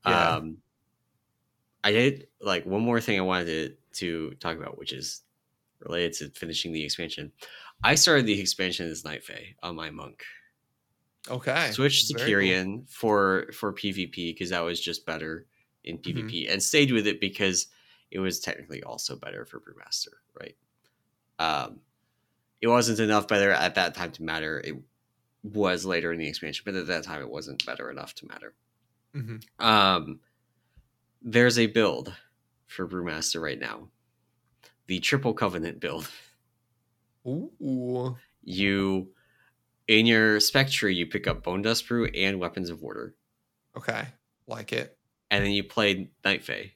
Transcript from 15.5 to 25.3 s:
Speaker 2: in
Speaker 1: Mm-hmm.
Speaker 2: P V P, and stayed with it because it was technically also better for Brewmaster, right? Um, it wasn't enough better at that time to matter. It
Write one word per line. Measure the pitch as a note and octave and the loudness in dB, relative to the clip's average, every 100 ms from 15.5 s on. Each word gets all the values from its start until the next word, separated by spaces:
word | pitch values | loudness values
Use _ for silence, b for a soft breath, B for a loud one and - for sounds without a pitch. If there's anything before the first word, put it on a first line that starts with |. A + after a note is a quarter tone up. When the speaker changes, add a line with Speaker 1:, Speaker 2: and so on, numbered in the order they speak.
| _ _ _ | _ _ _
Speaker 2:
in | - E2 | -12 -10
Speaker 1:
Mm-hmm. | |
Speaker 2:
P | - E2 | -6 -6
V | |
P, | A2 F2+ A1+ | -6 -6 -4
and | G2 | -2
stayed | - D#3 C#3+ | 2 4 6
with | A#2 G#2 | 6 2
it | - | 0
because | G2 - G2 F2+ - b b b b | -4 0 0 2 -4 b b b b
it | F#2+ | -4
was | F#2+ F2+ | -4 -4
technically | - - - C2+ | -6 -10 -12 -14
also | - - - C2 | -12 -10 -8 -10
better | - G1+ - | -12 -12 -14
for | - | -16
Brewmaster, | - - - - - _ _ - | -18 -20 -10 -8 -8 _ _ -18
right? | - - _ _ _ _ _ _ _ - | -18 -18 _ _ _ _ _ _ _ -2
Um, | D#2+ D2 A1+ G#1 _ _ _ _ _ _ _ _ | 0 0 -4 -12 _ _ _ _ _ _ _ _
it | A#2 | 4
wasn't | A#2+ A#2 A2 | 4 4 2
enough | G#2+ G#2+ G2+ | 4 4 4
better | G#2 G2 | 4 6
at | E2 F2+ F#2+ | 4 2 2
that | F2 | 0
time | E2+ E2+ | -2 -8
to | - | -8
matter. | D#2+ D#2+ D#2 D#2 | -6 -4 -4 -6
It | - C2+ - _ _ _ _ | -8 -10 -14 _ _ _ _